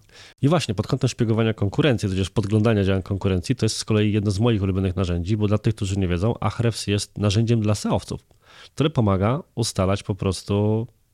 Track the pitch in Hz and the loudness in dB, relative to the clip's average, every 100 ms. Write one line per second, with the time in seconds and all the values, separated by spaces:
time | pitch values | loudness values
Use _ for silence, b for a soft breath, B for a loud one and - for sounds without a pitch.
0 | _ B B B 135 165 - 98 - 135 | _ B B B 0 2 0 -4 -2 -2
1 | 127 - 113 110 113 107 101 - 147 110 | -2 0 0 2 0 0 -2 0 2 2
2 | 104 92 92 - 101 107 110 107 95 95 | 0 -2 -2 -2 0 2 4 4 2 0
3 | - 95 101 92 - 127 110 - - 107 | -2 -2 0 0 -2 -2 -2 -2 0 2
4 | 107 104 104 95 120 107 98 92 95 90 | 2 0 0 2 2 2 0 0 0 0
5 | 90 87 85 107 104 107 117 104 95 98 | -2 -2 0 0 2 0 0 -2 -2 0
6 | 92 87 107 117 104 - 117 - - 101 | 0 0 0 -2 -4 -2 -2 -2 -2 -2
7 | - - 104 104 113 117 104 104 226 117 | -4 -2 0 2 2 2 0 0 0 -2
8 | - - _ _ B B B - 151 127 | -4 -10 _ _ B B B -2 -2 2
9 | 104 95 101 139 - - 113 - 95 98 | 2 2 2 -2 -6 -6 -4 -2 0 -2
10 | - 98 95 90 - 101 104 110 120 _ | -4 -4 -2 -4 -2 0 0 0 -4 _
11 | _ | _